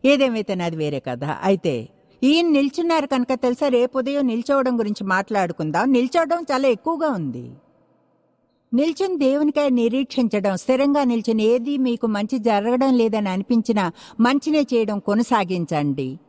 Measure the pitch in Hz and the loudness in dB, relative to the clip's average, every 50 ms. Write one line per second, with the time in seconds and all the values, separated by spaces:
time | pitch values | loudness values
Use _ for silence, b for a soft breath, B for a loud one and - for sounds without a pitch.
0 | - 262 285 277 269 262 233 220 202 - 196 180 175 170 165 160 156 151 147 135 | 4 4 4 4 2 0 0 -4 -4 -4 -4 -4 -4 -4 -4 -4 -4 -4 -4 -6
1 | _ - 123 120 143 147 147 - - 190 196 180 - 170 139 120 110 - _ _ | _ -8 -8 -6 -6 -6 -6 -4 0 0 0 2 0 -2 -4 -4 -6 -10 _ _
2 | _ b b b - 262 302 330 349 339 302 277 277 277 - - 339 339 330 320 | _ b b b 0 2 2 2 2 2 2 2 2 0 -2 -4 -2 0 0 0
3 | 285 277 269 262 247 - 262 247 - 247 247 - 302 285 254 240 247 247 247 262 | 0 -2 -2 -2 -2 -2 -2 -2 0 -2 -2 0 -2 0 2 2 0 0 -2 -4
4 | 247 262 277 285 277 247 226 233 233 - 285 277 262 254 247 233 220 208 208 - | -4 -2 -2 -2 -2 0 -2 -2 -2 0 0 0 2 0 0 0 -2 -2 -4 -6
5 | 202 190 185 190 196 - 220 202 190 170 170 - 165 156 147 165 208 269 269 240 | -2 -2 0 -2 0 -2 -2 -2 -2 -2 -2 -6 -6 -2 -2 0 2 2 2 2
6 | 247 254 - 349 330 277 330 339 339 - 277 254 269 269 233 - _ 311 330 302 | 2 2 0 0 0 2 -2 -4 -2 -2 -2 0 2 0 0 0 _ -4 -4 -2
7 | 320 311 262 190 156 139 117 120 120 120 127 139 _ _ _ _ _ _ _ _ | -2 -2 -2 -2 -4 -6 -6 -8 -12 -14 -18 -20 _ _ _ _ _ _ _ _
8 | _ _ _ _ _ _ _ _ _ _ _ _ _ _ - 240 285 330 311 - | _ _ _ _ _ _ _ _ _ _ _ _ _ _ 0 0 0 0 0 -2
9 | 381 381 370 302 277 262 269 294 302 294 285 302 294 285 254 240 233 233 233 262 | -4 -4 -2 0 2 2 2 2 0 0 0 0 0 2 2 2 2 0 0 0
10 | 277 - - - 247 220 - 208 190 202 190 180 - - 262 254 277 285 277 294 | -4 -2 -2 -2 -2 0 0 0 0 0 -2 -2 0 0 0 2 2 2 2 2
11 | 277 247 240 233 214 - 220 220 214 220 233 254 233 277 285 269 262 254 240 226 | 2 2 0 0 0 0 0 2 2 2 2 2 0 -2 -2 0 0 0 0 -2
12 | - 226 214 202 208 214 - 254 208 233 214 202 202 226 247 254 269 269 262 240 | -2 -2 -2 -2 -2 -2 -4 -2 0 2 0 2 2 0 0 2 2 2 4 4
13 | 226 220 208 220 214 196 185 190 202 - 240 233 214 - 233 208 190 170 B B | 2 2 2 0 -2 -2 -2 -4 -2 2 0 0 2 2 0 0 0 -2 B B
14 | B B B B 220 240 269 285 - 311 302 302 285 - 254 233 220 208 214 202 | B B B B 2 4 4 2 0 0 2 2 2 2 0 0 0 0 -4 -4
15 | - - 202 214 240 - 254 220 196 175 185 180 170 147 170 151 147 147 139 139 | -2 0 0 0 2 2 2 0 0 0 -2 -4 -2 -2 -2 -2 0 0 -2 -2
16 | 135 131 131 - _ | -4 -6 -8 -12 _